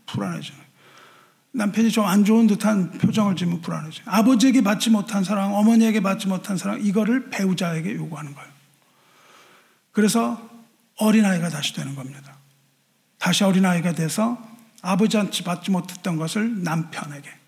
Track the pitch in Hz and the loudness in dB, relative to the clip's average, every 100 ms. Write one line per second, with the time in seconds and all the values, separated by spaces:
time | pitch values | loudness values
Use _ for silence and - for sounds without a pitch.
0 | - 113 101 85 - - - _ _ - | -10 -6 -6 -6 -10 -18 -20 _ _ -20
1 | - _ _ _ _ 254 208 196 226 220 | -20 _ _ _ _ -4 -2 2 2 2
2 | 202 196 202 220 226 202 208 214 175 - | 2 4 4 4 4 4 2 0 -2 -2
3 | - 170 101 87 87 170 - 160 156 - | -2 0 0 0 -2 -4 -6 -10 -10 -14
4 | - 196 226 262 262 254 202 214 - 220 | -4 2 4 6 6 4 4 2 2 2
5 | 196 202 180 208 196 202 214 226 226 220 | 0 -2 -2 -2 -2 2 4 6 4 4
6 | 190 190 190 185 185 190 196 214 208 196 | 0 -2 -2 -4 -4 -6 -4 -2 0 0
7 | 214 254 262 - 196 180 175 165 165 - | 2 0 -2 -4 -2 0 -2 -4 -6 -6
8 | 156 156 147 139 - _ _ _ _ _ | -8 -12 -14 -18 -20 _ _ _ _ _
9 | _ _ _ - _ _ _ _ _ - | _ _ _ -20 _ _ _ _ _ 0
10 | 214 226 233 240 - - - _ _ - | 2 2 -2 -4 -12 -20 -20 _ _ -4
11 | 214 214 208 180 170 147 139 - 139 139 | 2 4 4 2 -2 -4 -6 -8 -10 -10
12 | 131 - - - _ _ _ _ _ _ | -12 -16 -20 -20 _ _ _ _ _ _
13 | _ - - 175 196 190 190 175 170 160 | _ -6 -2 2 2 4 2 2 0 -2
14 | 160 151 226 240 - - _ _ 180 185 | -4 -2 -2 -4 -10 -20 _ _ -4 0
15 | 220 220 196 - 175 175 - 185 180 - | 2 2 -2 -4 -6 -6 -2 -2 -4 -8
16 | 202 160 160 214 220 226 175 165 160 - | -6 -4 -4 -2 -4 -4 -4 -4 -4 -8
17 | 147 147 143 - | -12 -14 -18 -20